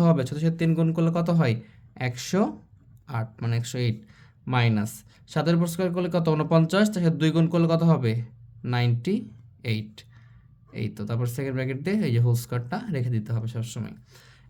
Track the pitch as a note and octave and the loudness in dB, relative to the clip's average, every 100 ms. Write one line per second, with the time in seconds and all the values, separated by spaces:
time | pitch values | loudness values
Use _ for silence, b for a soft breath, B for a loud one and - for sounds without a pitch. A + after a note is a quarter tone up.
0 | E3+ D#3+ B2+ D3+ E3 E3 E3 E3 E3 E3 | 4 4 2 0 -2 0 2 2 2 2
1 | E3 E3+ E3+ E3+ C#3 A2+ B B B - | 0 0 2 2 2 0 B B B -8
2 | C3 A#2+ - F3+ B3+ D#4 - - - - | -6 -6 -4 0 0 -2 -18 -20 -20 -20
3 | - B2 A2+ - A#2 A#2 A#2+ B2+ A#2+ G#2+ | -10 -6 -6 -6 -2 -2 -4 -2 -2 -2
4 | - b b b - B2+ A#2 G#2+ G#2 - | -6 b b b -4 0 2 2 -2 -8
5 | - b b - D3+ E3+ E3+ E3 F#3 F3 | -20 b b -2 2 2 2 0 -2 -2
6 | F3+ E3+ E3 D#3 D#3 E3 D#3+ F#3+ G#3+ G3 | -2 0 2 0 4 4 4 4 2 2
7 | E3+ D3+ D#3 D#3+ D#3+ E3+ E3 E3 E3 D3+ | 0 2 2 4 2 2 2 4 4 4
8 | A#2+ A2+ - - - - B2 B2 A#2+ A#2+ | 2 -2 -4 -12 -20 -12 -4 0 2 0
9 | F3+ G#3 - - - - A#2 A2 G#2+ - | 0 -4 -4 -18 -20 -12 -6 -6 -6 -14
10 | - b b b b - - - A2 G#2 | -20 b b b b -20 -16 -8 -8 -6
11 | G#2+ A#2 A#2+ A#2+ C3+ C3 C3 C3+ D#3+ G#3+ | -6 -4 -4 -4 -4 -4 -4 -4 -2 0
12 | E3 A#2 A#2+ A#2 - B2 A#2+ F#3 B3 D3 | 2 2 2 2 -2 -6 -6 -8 -4 -4
13 | A#2 A#2 G#2 A2+ A2+ A#2 A2+ - A2 - | -2 -2 -2 -4 -4 -6 -8 -8 -10 -12
14 | - b b b b | -20 b b b b